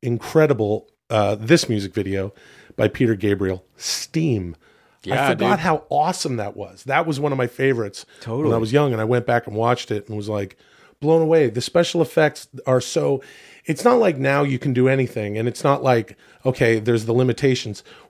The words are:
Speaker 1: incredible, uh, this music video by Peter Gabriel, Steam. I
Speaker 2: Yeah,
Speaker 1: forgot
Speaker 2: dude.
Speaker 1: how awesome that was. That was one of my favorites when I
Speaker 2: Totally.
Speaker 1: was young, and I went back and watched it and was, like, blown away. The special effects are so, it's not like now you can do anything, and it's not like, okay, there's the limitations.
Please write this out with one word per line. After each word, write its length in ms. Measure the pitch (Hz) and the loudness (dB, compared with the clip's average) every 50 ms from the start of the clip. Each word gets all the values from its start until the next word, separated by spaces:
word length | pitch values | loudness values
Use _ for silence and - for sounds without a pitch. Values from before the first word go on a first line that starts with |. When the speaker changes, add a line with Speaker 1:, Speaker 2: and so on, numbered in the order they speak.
Speaker 1:
incredible, 880 | - 120 120 113 - - - 160 156 143 131 107 107 104 107 107 - _ _ _ _ - | -4 -4 -4 -4 -4 0 4 4 4 4 4 0 0 0 -2 -4 -6 _ _ _ _ -2
uh, 240 | 117 107 101 101 107 | 0 0 2 0 0
this 340 | 107 110 117 170 165 - - | -2 2 2 4 4 4 0
music 240 | 113 101 98 92 | -2 -2 -4 -4
video 400 | - 107 95 98 98 95 95 98 - _ - - - - - - _ | -4 -4 -4 -2 -4 -4 -4 -6 -10 _ -20 -20 -20 -20 -20 -14 _
by 120 | - 107 104 | 0 0 0
Peter 260 | - - 127 113 110 | 2 0 0 0 2
Gabriel, 500 | 95 107 101 101 95 98 92 92 90 - _ _ | 0 0 0 0 0 -2 -4 -4 -6 -10 _ _
Steam. 800 | - - - - - - - - 160 165 147 117 98 90 85 82 - _ _ _ _ _ _ _ _ - | -12 -8 -8 -8 -8 -8 -6 -4 -2 0 0 -2 -2 -4 -8 -10 -14 _ _ _ _ _ _ _ _ -6
I 40 | - | -4
Speaker 2:
Yeah, 180 | - 123 143 135 | -2 0 0 0
Speaker 1:
forgot 280 | 120 - - 190 208 | 0 0 0 0 0
Speaker 2:
dude. 40 | 160 | 0
Speaker 1:
how 240 | 165 180 156 143 - - | 0 -2 -2 -2 -4 -4
awesome 460 | 143 147 156 180 175 - - 143 123 | -2 0 0 0 -2 -4 -4 -4 -4
that 200 | 110 101 - - | -4 -6 -8 -10
was. 280 | 104 98 90 95 - - | -12 -12 -14 -14 -14 -6
That 220 | 131 135 160 170 | -2 -2 -2 0
was 140 | 160 143 135 | -2 -2 -2
one 120 | 147 143 | -2 -2
of 60 | 139 131 | -2 -2
my 80 | 123 | -2
favorites 600 | 120 - - 131 135 127 117 107 101 - - - | -4 -2 -2 0 0 0 0 -4 -6 -10 -14 -20
when 160 | - - - | -20 -20 -16
I 20 | - | -10
Speaker 2:
Totally. 340 | 113 113 135 151 113 113 113 | -8 -4 -2 0 0 0 0
Speaker 1:
was 140 | 113 107 | 0 0
young, 200 | 131 147 147 135 | 2 2 2 2
and 100 | 117 110 | 0 0
I 20 | 110 | 0
went 220 | 113 123 120 113 | 2 0 0 2
back 200 | 117 120 117 - | 2 0 0 -2
and 80 | - 104 | -2 -4
watched 360 | 110 113 120 123 - - - | 0 0 0 0 0 -2 -6
it 180 | 107 101 - - | -6 -6 -6 -8
and 80 | 107 | -10
was, 140 | 104 101 107 | -8 -6 -4
like, 260 | 110 101 101 95 - _ _ _ _ _ - _ _ _ | -4 -4 -6 -6 -10 _ _ _ _ _ -20 _ _ _
blown 200 | 143 151 165 165 | 0 2 2 2
away. 300 | 160 156 165 165 139 117 | 4 4 4 4 4 2
The 100 | 107 123 | 0 -2
special 400 | - - - 175 170 - - 170 | -6 0 0 2 2 2 0 0
effects 460 | 160 - - 160 156 143 - - - - - 127 - | -2 0 2 2 2 2 0 -4 -14 -18 -18 -8 -2
are 160 | 131 131 123 | 0 0 0
so, 400 | - - - 123 143 143 139 131 - - - - - - - - _ | 0 -2 -2 -2 0 0 -2 -2 -6 -12 -20 -20 -20 -20 -20 -10 _
it's 200 | - 151 - - | -6 -4 0 2
not 140 | 240 254 233 | 4 4 6
like 180 | 220 185 147 131 | 4 2 2 0
now 260 | 135 135 139 143 147 | 0 0 2 2 0
you 140 | 139 131 120 | 0 -2 -2
can 140 | - 143 | -2 -2
do 160 | 123 127 127 131 | 0 2 2 2
anything, 480 | 135 135 127 - - 110 107 101 104 | 2 2 0 -2 -4 -6 -6 -4 -4
and 120 | 110 113 123 | -2 -4 -4
it's 160 | - - - | -4 0 0
not 180 | 139 139 - | 0 2 2
like, 340 | 139 127 123 117 110 - - - - - - _ - | 2 2 2 2 0 -4 -12 -20 -20 -20 -20 _ -2
okay, 320 | 131 127 - 127 113 113 107 | -2 0 2 2 2 2 2
there's 280 | 107 123 117 110 107 | 2 2 0 0 0
the 60 | 117 | 0
limitations. 720 | 117 127 127 123 113 - 139 135 123 - - 107 104 - - - - - - | 0 2 2 0 0 0 0 0 0 0 -4 -8 -12 -12 -16 -20 -20 -20 -20